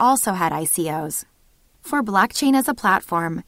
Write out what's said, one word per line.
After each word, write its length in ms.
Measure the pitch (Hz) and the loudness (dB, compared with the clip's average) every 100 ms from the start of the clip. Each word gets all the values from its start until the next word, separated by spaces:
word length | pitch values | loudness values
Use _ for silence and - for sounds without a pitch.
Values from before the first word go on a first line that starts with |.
also 320 | 247 262 - | 2 2 0
had 220 | 185 165 | 0 -2
I 100 | 151 | -2
C 240 | 165 - 160 | -2 -2 -2
Os. 380 | 156 156 - - _ _ _ _ _ | -4 -6 -8 -12 _ _ _ _ _
For 200 | - 294 | -6 -4
blockchain 520 | 220 196 226 - 277 | 0 2 0 2 2
as 140 | 269 262 | 4 2
a 60 | |
platform, 680 | 254 208 190 - 170 165 165 | 0 2 0 0 -2 -2 -6